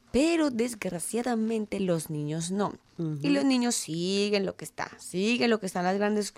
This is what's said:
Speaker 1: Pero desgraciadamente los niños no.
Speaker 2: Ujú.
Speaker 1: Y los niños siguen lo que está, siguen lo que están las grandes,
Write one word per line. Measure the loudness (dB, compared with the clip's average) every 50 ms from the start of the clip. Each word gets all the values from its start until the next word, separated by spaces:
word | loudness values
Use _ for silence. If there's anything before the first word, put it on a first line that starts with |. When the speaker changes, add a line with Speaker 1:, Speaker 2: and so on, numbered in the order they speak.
| -12 _
Speaker 1:
Pero | 2 2 4 4 4 2 2 2
desgraciadamente | 2 0 -2 -2 -4 -6 -6 -6 -4 -6 -6 -4 -4 -2 -2 -2 0 0 0 0 0 -2 -2 -4 -2 -2
los | 0 2 2 0 0 -4
niños | -4 -4 -4 -2 -2 -4 -4 -2
no. | -2 0 -2 -2 -4 -8 _ _ _ -4
Speaker 2:
Ujú. | -4 -2 -2 0 2
Speaker 1:
Y | 2
los | 2 4 4
niños | 4 4 4 4 2 0
siguen | -2 -4 -4 -4 -2 0 0 2 2 2 2 2 0 0
lo | -2 -4
que | -6 -12
está, | -12 -8 -8 -8 -8 -10 -14
siguen | -14 -8 -4 0 2 2 2 2 4 2
lo | 2 2
que | 0
están | -2 -4 0 0
las | 0 2
grandes, | 2 2 2 2 0 -2 -2 -6